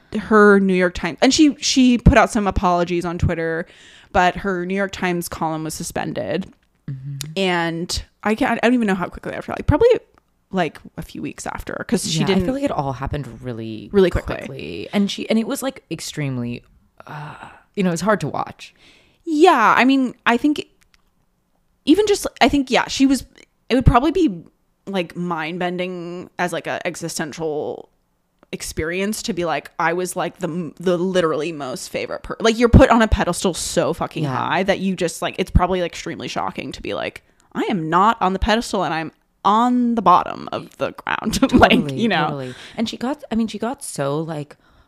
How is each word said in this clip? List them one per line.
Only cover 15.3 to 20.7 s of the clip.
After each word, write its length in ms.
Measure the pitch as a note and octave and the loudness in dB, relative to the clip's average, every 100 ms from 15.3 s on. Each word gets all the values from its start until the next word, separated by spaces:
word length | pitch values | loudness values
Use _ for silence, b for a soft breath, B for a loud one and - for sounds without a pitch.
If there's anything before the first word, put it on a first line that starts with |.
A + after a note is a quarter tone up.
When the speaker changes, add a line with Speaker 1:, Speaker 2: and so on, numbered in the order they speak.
| A3 | 0
Speaker 2:
it 80 | A3 | 0
was, 160 | C4 | -4
like, 220 | C4+ C4 - | -6 -8 -10
extremely, 720 | F3 - - C#3 B2+ A#2+ A#2+ - _ _ - - | -10 -8 -6 -6 -4 -6 -10 -14 _ _ -20 -16
uh, 280 | D3+ D3 B B B _ | -14 -14 B B B _
you 80 | - | -2
know, 100 | F#3 | -2
it's 80 | E3 | 0
hard 180 | F#3 G3+ | 0 0
to 80 | C#3+ | -2
watch. 460 | - - - - b b b b b | -6 -8 -12 -20 b b b b b
Speaker 1:
Yeah, 500 | - D4+ F4+ D4 G#3 - | -4 4 6 6 4 4
I 80 | |
mean, 300 | B3 C4+ B3+ - | 4 2 0 -4
I 120 | - A#3+ | -2 0
think 300 | D4+ D4+ - | 0 -2 -8